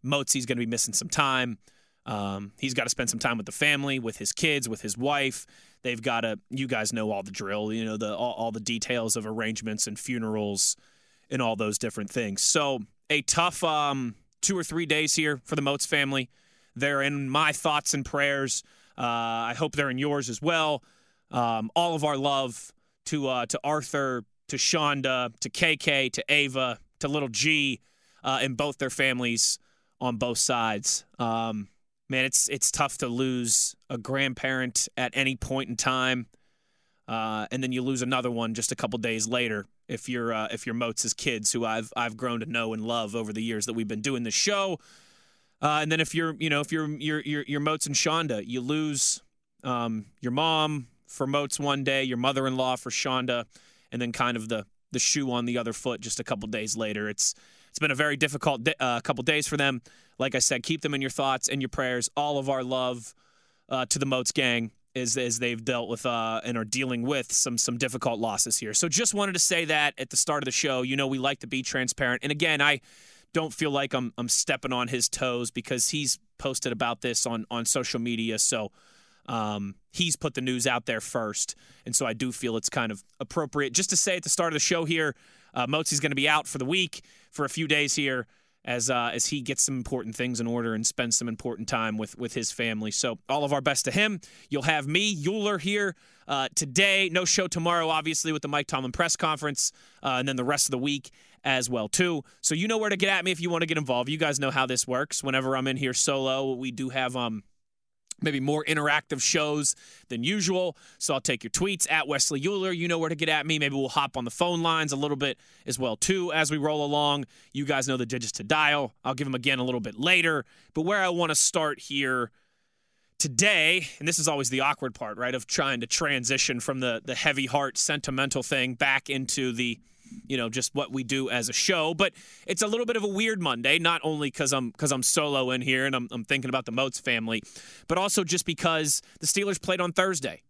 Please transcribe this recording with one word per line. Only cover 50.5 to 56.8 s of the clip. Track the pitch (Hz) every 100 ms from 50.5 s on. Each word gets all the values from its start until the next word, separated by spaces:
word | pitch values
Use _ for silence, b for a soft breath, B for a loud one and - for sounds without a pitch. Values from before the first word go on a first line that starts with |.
| 160 156 147 120 _ _
for | - 139
Moats | 143 139 -
one | 143 139
day, | 135 135
your | 135 120
mother-in-law | 127 135 135 131 127
for | 127 127
Shonda, | - 139 127 127 120 113 b b b b
and | 120
then | 123
kind | 113 123 120
of | 110
the, | 113 101 _ _
the | 127
shoe | - - 135
on | 120 120
the | 120
other | 117
foot | 110 135 117
just | 113 -
a |
couple | 113 110 107
days | 107 107
later. | 107